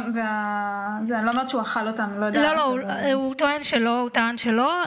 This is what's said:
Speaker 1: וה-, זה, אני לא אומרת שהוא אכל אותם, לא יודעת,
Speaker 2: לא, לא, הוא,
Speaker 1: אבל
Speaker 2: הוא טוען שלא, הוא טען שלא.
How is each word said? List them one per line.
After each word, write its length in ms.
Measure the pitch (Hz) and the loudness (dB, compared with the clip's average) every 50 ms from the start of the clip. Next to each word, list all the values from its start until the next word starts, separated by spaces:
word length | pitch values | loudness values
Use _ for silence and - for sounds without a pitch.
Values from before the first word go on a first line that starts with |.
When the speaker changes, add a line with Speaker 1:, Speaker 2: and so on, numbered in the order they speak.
| 220 233 226 | -4 -2 -2
Speaker 1:
וה-, 840 | 233 226 220 214 214 208 208 208 208 202 202 202 202 202 208 214 220 220 | -2 -2 -2 -2 -2 -2 -2 -2 -2 -2 -4 -4 -4 -4 -4 -4 -4 -2
זה, 140 | 226 240 226 | -2 0 0
אני 80 | 214 | 2
לא 40 | 233 | 2
אומרת 200 | 240 247 262 247 | 2 0 0 0
שהוא 120 | 269 240 | -2 -2
אכל 260 | 214 - - 233 240 226 | -2 0 -2 -2 -2 -2
אותם, 180 | 226 226 214 202 202 | -2 -2 -4 -4 -2
לא 100 | 202 208 | -2 0
יודעת, 160 | 214 208 294 294 | 2 2 4 4
Speaker 2:
לא, 120 | 302 311 | 4 4
לא, 60 | 320 | 2
הוא, 180 | 294 262 254 254 | 2 2 0 0
Speaker 1:
אבל 320 | 294 294 - - 285 277 | -2 -4 -4 -2 0 0
Speaker 2:
הוא 220 | 262 269 269 262 269 | 2 2 0 -2 -2
טוען 280 | 269 311 285 294 302 | 0 2 2 2 0
שלא, 380 | 285 - 269 233 226 233 233 247 | -2 0 0 2 2 2 2 0
הוא 80 | 247 240 | 0 0
טען 260 | - 233 226 233 240 | 0 0 0 0 0
שלא. 460 | 233 - 240 220 233 254 302 339 359 339 | -2 0 0 2 4 4 2 2 0 -2